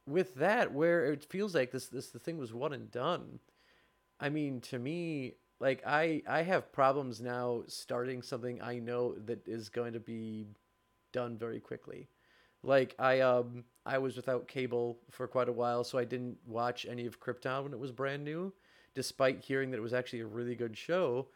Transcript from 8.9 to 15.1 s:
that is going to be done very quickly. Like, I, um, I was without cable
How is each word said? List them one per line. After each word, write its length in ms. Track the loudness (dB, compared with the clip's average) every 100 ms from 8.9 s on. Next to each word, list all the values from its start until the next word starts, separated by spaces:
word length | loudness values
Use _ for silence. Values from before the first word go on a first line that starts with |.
| 0 0 -2 -4
that 200 | -6 -4
is 220 | -6 -4
going 240 | -4 -4
to 80 | -4
be 460 | -6 -6 -6 -6 -8 -14 _ _ _ _ _
done 240 | -4 -4 -4
very 240 | -6 -6
quickly. 480 | -8 -12 -10 -14 -16 _ _ _ _ _
Like, 320 | 6 6 6 4
I, 220 | 4 6
um, 440 | 8 6 2 -6 -14 _ -2
I 120 | 0
was 180 | 0 -2
without 300 | -2 -2 -2
cable 520 | -4 0 0 0 -4 -12